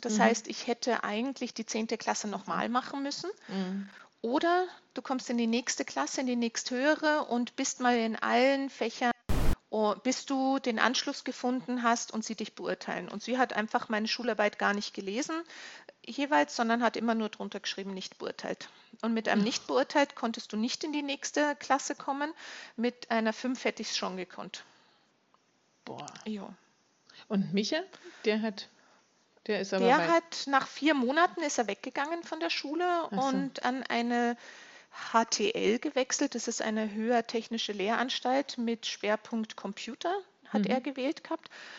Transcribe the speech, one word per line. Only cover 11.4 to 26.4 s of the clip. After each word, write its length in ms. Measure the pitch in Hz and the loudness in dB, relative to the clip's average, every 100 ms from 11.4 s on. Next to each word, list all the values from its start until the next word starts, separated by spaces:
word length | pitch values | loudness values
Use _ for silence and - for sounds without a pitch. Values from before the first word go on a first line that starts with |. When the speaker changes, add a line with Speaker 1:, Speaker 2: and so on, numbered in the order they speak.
| 247 254 247 247 | -2 -2 -2 0
Speaker 1:
hast 300 | 233 233 - | 2 2 0
und 120 | 220 | -6
sie 100 | - | -6
dich 200 | 220 214 | -6 -8
beurteilen. 540 | - 175 185 - - 180 | -6 -4 -4 -4 -6 -6
Und 140 | 208 | -8
sie 140 | 226 254 | -2 2
hat 140 | 240 | 2
einfach 360 | - 220 240 - | 2 0 -2 0
meine 200 | 214 220 | -2 -2
Schularbeit 500 | - 240 214 208 - | -2 -2 2 2 4
gar 160 | 202 | 2
nicht 200 | 202 - | 2 -4
gelesen 400 | - 196 214 311 320 339 - - - - - - | -8 -4 -4 -2 -4 -8 -14 -16 -18 -20 -20 -12
jeweils, 460 | 233 277 294 294 | -4 2 4 2
sondern 300 | - 226 233 | 2 2 4
hat 120 | 226 - | 2 2
immer 200 | 226 226 | 0 0
nur 140 | 214 | 0
drunter 280 | - 202 202 | -4 -8 -6
geschrieben, 340 | - - 196 | -6 -6 -6
„Nicht 260 | 190 - - | -8 -10 -8
beurteilt“. 500 | - - - - - - - - | -8 -6 -6 -6 -10 -18 -20 -4
Und 100 | 226 | 0
mit 160 | 226 220 | 0 4
einem 120 | 208 | 4
Speaker 2:
Ach. 40 | |
Speaker 1:
„Nicht 220 | 208 - - | 4 0 0
beurteilt“ 480 | 254 - 302 285 | 2 4 4 4
konntest 380 | - 233 226 - | 2 -4 -4 -6
du 40 | 208 | -2
nicht 280 | 240 - | -2 -2
in 80 | 330 | -4
die 100 | 294 | -2
nächste 540 | 285 269 - 285 294 285 | -2 -4 -2 2 2 0
Klasse 400 | - 269 - 285 | 2 2 2 -6
kommen. 360 | - 277 294 - - - - - | -4 -2 -4 -6 -14 -14 -14 -2
Mit 340 | 240 - - | -2 -2 -2
einer 220 | 226 220 | 2 2
fünf 320 | 214 254 262 | 0 -4 0
hätte 180 | 226 - | -2 -2
ich's 140 | - - | -4 -4
schon 200 | 190 185 | -4 -6
gekonnt. 460 | 180 - 185 - - _ _ _ _ _ _ _ _ _ _ _ | -10 -10 -12 -14 -18 _ _ _ _ _ _ _ _ _ _ _
Speaker 2:
Boah. 220 | - 131 147 - | -14 -12 -12 -12
Speaker 1:
Ja. 300 | 220 208 | -10 -10